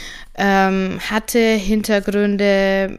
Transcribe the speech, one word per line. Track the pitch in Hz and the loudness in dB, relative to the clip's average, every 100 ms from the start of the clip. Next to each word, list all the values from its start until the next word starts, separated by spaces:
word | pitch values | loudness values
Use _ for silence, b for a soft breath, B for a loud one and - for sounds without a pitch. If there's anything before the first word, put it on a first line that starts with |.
| B B B - | B B B -4
ähm, | 196 196 190 190 190 185 - | 0 2 2 2 -2 -4 -4
hatte | 214 214 240 | -4 -2 2
Hintergründe | 226 220 190 214 208 208 202 202 208 202 202 196 196 196 196 | 2 2 0 0 0 0 0 0 0 2 2 2 2 0 -2